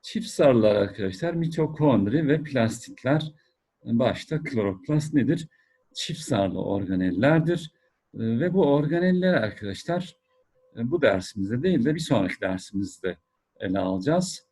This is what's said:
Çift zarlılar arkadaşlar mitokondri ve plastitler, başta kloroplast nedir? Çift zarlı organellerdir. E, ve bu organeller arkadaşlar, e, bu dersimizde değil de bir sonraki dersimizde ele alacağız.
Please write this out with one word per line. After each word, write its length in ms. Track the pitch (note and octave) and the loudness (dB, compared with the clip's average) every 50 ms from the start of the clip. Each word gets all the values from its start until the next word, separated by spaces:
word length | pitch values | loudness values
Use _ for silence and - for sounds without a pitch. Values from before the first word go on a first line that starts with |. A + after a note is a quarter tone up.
Çift 260 | - - - A3 A3+ | -16 -6 -8 -6 -6
zarlılar 480 | - - - D#3+ C#3 B2+ A2+ G#2+ G#2+ G#2 | -6 0 4 4 6 6 6 4 4 4
arkadaşlar 580 | G#2 G2+ G2 - - G2+ F#2+ F#2+ - E3 E3+ E3+ | 4 2 0 -2 -6 -6 -6 -4 -4 -4 -4 -2
mitokondri 920 | E3 E3 D#3 - E3 D#3 D3+ D#3 - D3+ D3 B2 A2+ G2 G#2 A#2+ D#3+ D#3+ | -2 -2 -2 0 -2 -2 -2 0 2 4 4 4 4 2 2 0 0 2
ve 160 | C3+ D3 D#3+ D3 | 2 0 0 0
plastitler, 880 | D3 C3 B2+ A2+ A2 G2+ - - - - - - B2+ D3 D#3 D3+ D#3 - _ _ _ _ _ _ _ _ _ _ | -2 0 0 0 0 -2 -6 -12 -16 -18 -6 0 0 0 0 0 -6 -12 _ _ _ _ _ _ _ _ _ _
başta 580 | A2 A#2 A#2 C3 A2+ F2 - - - D#3+ D3+ D#3 | -2 0 2 2 0 -2 -4 -6 -6 -6 -6 -6
kloroplast 720 | D3 C3+ A2+ G2+ G2 F#2 F#2+ - - D3+ D3+ D3+ D3+ - | -4 -2 0 0 0 -2 -4 -4 0 0 0 0 2 2
nedir? 340 | C#3+ A2 B2+ E3+ E3+ - - _ _ _ _ _ _ _ _ _ | 2 2 2 0 -2 -4 -12 _ _ _ _ _ _ _ _ _
Çift 260 | - - - D#3 - | -10 -8 -8 -8 -10
zarlı 440 | - - B2 G2+ G2 F#2 F2 F#2 F#2+ | -4 -2 0 2 2 0 0 -4 -4
organellerdir. 1080 | G2 G2 G2 F#2+ F2+ F#2+ F2+ F#2 F#2 E2+ F2+ A#2+ C#3+ D#3+ E3 D#3+ D#3+ F3 E3+ - - _ _ _ _ _ _ _ _ - | -2 -2 -2 -2 -2 0 0 0 0 0 2 4 4 4 4 2 2 -2 -4 -6 -12 _ _ _ _ _ _ _ _ -10
E, 260 | - A2+ A2+ A2+ A#2 | -6 -4 -2 0 0
ve 140 | D#3+ F3+ F3 | 0 0 2
bu 200 | F#3+ E3 C#3+ C#3+ | 2 4 4 4
organeller 600 | D3 C#3+ D3 E3 E3+ F3+ F#3 F#3 F3+ F3+ F#3 F3+ | 2 2 0 0 2 2 2 2 2 2 2 2
arkadaşlar, 840 | C#3+ A2 G#2 G2 - G#2+ G2+ F#2 - - - E3+ F3+ F#3 - - _ _ _ _ _ _ _ _ _ _ _ _ | 2 0 -2 -6 -8 -8 -8 -8 -8 -6 -4 -4 -4 -4 -8 -14 _ _ _ _ _ _ _ _ _ _ _ _
e, 140 | A#2 A#2 B2 | -6 -4 -2
bu 100 | D#3+ E3+ | 0 2
dersimizde 640 | C3+ A2 G2 F#2+ F#2 - - G2+ F#2+ G2 A2+ B2 D3+ | 4 4 2 2 -4 -6 -6 -6 -4 -2 -2 -2 0
değil 220 | F#3+ F3+ C3 A#2 | 2 2 2 2
de 100 | D3 D#3 | 2 0
bir 40 | D#3+ | -2
sonraki 420 | D#3 - C3 G#2+ F#2+ F2+ - - | 0 0 2 2 2 0 -4 -4
dersimizde 760 | F#2+ F#2 F#2 F#2+ - - - G2 G2 F#2+ - _ - F#2 E2 _ _ _ _ _ _ _ _ _ | -4 -4 -4 -6 -8 -6 -6 -6 -6 -6 -8 _ -6 -6 -6 _ _ _ _ _ _ _ _ _
ele 200 | G2+ F#2+ F#2 G2 | -6 -2 -2 0
alacağız. 680 | F#2 F#2+ F#2 F#2 F#2 C#3+ D#3+ F#3 F#3 - - - _ _ | 0 0 -2 -2 0 0 0 0 0 -2 -8 -14 _ _